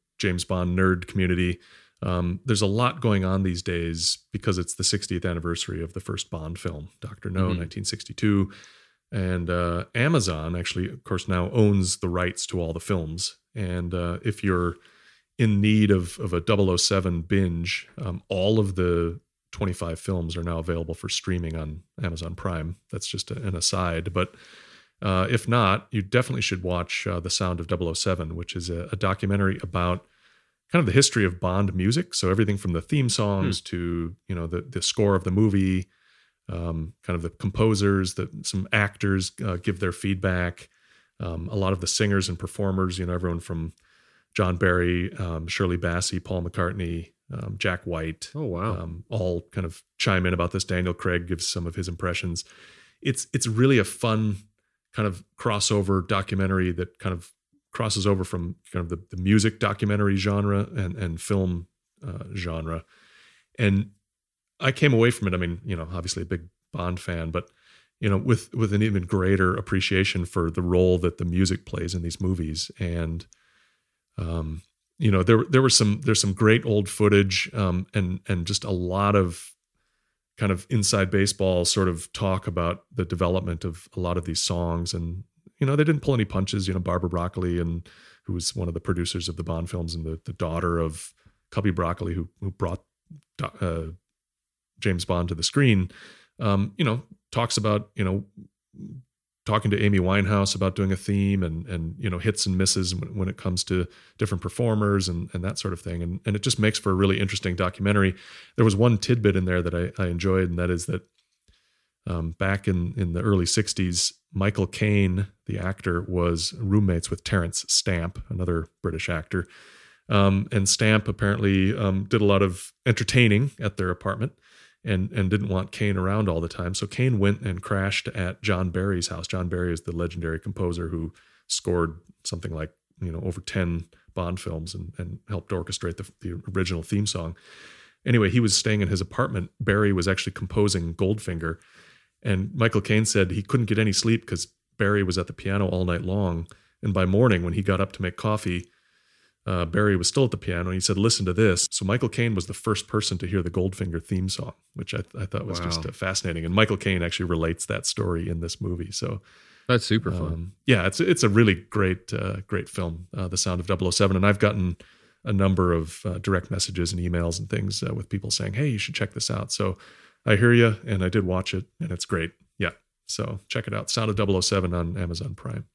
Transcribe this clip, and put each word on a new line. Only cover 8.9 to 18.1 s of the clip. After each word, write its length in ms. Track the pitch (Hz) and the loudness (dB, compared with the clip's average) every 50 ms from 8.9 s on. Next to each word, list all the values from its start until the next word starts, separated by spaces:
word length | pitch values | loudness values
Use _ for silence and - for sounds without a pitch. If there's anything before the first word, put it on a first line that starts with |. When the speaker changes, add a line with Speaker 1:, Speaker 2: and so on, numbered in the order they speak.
| _ _ _ _ | _ _ _ _
Speaker 1:
And, 380 | - 101 92 92 90 90 85 87 | -4 -4 -2 -2 -2 -2 -2 -2
uh, 360 | 87 87 87 85 85 87 - - - | 0 0 0 0 -2 -4 -6 -4 -2
Amazon 600 | 120 123 156 170 139 95 90 80 78 78 80 87 | 0 2 2 2 2 2 0 -2 -4 -4 -4 -4
actually, 340 | 87 87 - - 90 92 - | -4 -4 -4 -4 -4 -4 -6
of 140 | - - - | -6 -10 -6
course, 240 | - 95 90 - - | -4 -4 -4 -2 0
now 200 | 92 90 87 - | 0 0 0 0
owns 460 | - 120 107 104 101 98 92 92 - - | 4 4 6 6 6 4 2 0 -2 -4
the 120 | - 90 | -4 -2
rights 360 | 87 90 90 90 - - - - | -2 0 -2 -2 -4 -6 -6 -4
to 120 | - 90 | -4 -4
all 140 | 85 82 82 | -2 -4 -4
the 60 | 82 | -4
films. 560 | - - 101 87 80 78 82 87 - - - _ _ _ - | -4 -2 -2 -2 -2 -4 -6 -6 -6 -8 -8 _ _ _ -10
And, 380 | 110 98 90 90 90 87 85 90 | -8 -6 -4 -4 -4 -4 -4 -2
uh, 260 | 87 87 85 87 - - | -2 -2 -2 -4 -4 -4
if 200 | 113 98 - - | -4 -4 -2 0
you're 320 | 98 90 87 87 87 87 - _ _ _ _ _ _ _ _ _ _ _ - | 0 0 2 0 -2 -4 -6 _ _ _ _ _ _ _ _ _ _ _ 0
in 200 | 117 107 104 101 | 2 4 4 4
need 280 | 104 107 107 107 107 101 | 4 6 6 6 6 6
of, 300 | 98 92 87 87 - - | 4 4 2 -2 -6 -8
of 120 | - 87 | -4 -2
a 80 | 87 85 | -2 -2
double 300 | - - 107 98 98 92 | 0 2 2 4 4 4
oh 80 | 90 87 | 2 2
seven 440 | - - 101 95 92 92 87 85 | 2 2 2 2 2 0 0 -2
binge, 680 | 80 - 101 98 95 87 85 85 85 90 - - - - - - | -2 0 2 2 2 2 0 -2 -4 -4 -6 -6 -8 -12 -12 -10
um, 220 | - 95 | -8 -6